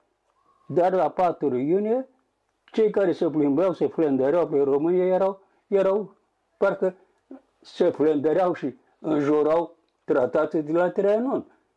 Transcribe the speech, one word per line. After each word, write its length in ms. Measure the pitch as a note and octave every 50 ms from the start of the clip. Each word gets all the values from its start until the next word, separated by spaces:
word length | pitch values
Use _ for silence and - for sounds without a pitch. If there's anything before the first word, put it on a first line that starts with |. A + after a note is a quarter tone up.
| _ _ _ _ _ _ _ _ _ _ _ _ _ -
dar 220 | C3+ E3+ E3+ F#3
la 180 | F#3+ F#3 D#3 -
patru 460 | - - F3+ F3 D#3+ - D3+ C#3 B2+
iunie, 520 | B2 C3+ D3+ F3+ G3+ G#3 G#3+ A#3 C4 C4 - _ _ _ _ _ _ _ _ _ _ _
cei 260 | _ - A3 A3 G#3
care 220 | - G#3 G3 F3
se 180 | D#3 - F3+ D#3
plimbau, 420 | C#3 D3+ C#3+ C#3+ C3+ D3+ F#3+ F#3
se 140 | D#3 - D#3
flândăreau 600 | C#3 - F3 D#3+ C#3+ C3+ C3 C3 C#3 E3 F3 D#3+ D3+
pe 120 | D3 C#3
România, 440 | C#3+ C3+ C#3+ C#3+ D#3 E3+ F#3 F3+ F3+
erau, 360 | F#3 F#3 F#3 F#3+ F#3+ G3 - _ _ _ _ _
erau, 480 | - G3+ G3 F#3+ F#3+ G3 G#3+ G3 - - _ _ _ _ _ _ _ _
parcă 380 | - G3 G3 F3+ - F3+ F#3 F#3 - _ _ _ _ _ - - - _ _ _ _
se 300 | - - - - F3+ E3+
flândăreau 640 | E3 - C#3+ D#3 D3+ C#3+ C3 D#3 D3+ F#3 F#3 F3+ D#3+
și 200 | - D3+ C3 A#2 - _ _ _ _
înjurau 800 | - D#3+ D#3 D3 C#3+ C#3+ D3+ D3+ D3 D3+ D#3+ E3+ E3 - - _ _ _ _ _ _
tratatul 580 | - D3 C#3 B2 B2 - D#3 D#3 D#3 - D#3+
de 100 | D3 D3
la 180 | D#3+ E3+ F3+ F3+
Trianon, 540 | F3+ F#3+ F#3+ G3+ G#3 A3+ B3 C4+ A3 - - - _ _ _ _ _